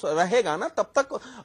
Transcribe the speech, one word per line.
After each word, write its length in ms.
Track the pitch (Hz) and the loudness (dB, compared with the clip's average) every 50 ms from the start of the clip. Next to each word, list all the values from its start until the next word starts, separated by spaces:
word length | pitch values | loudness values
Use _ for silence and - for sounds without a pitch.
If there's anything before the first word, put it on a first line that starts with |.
| - | -4
रहेगा 520 | 151 151 160 175 190 226 247 220 165 151 | -2 0 0 2 2 2 2 2 0 -2
ना, 120 | 175 240 330 | -4 -4 -4
तब 240 | - - 202 - _ 285 | -2 -4 -4 0 _ 0
तक 220 | 269 - - - - 262 - 220 | 0 0 -6 -10 -12 -14 -20 -18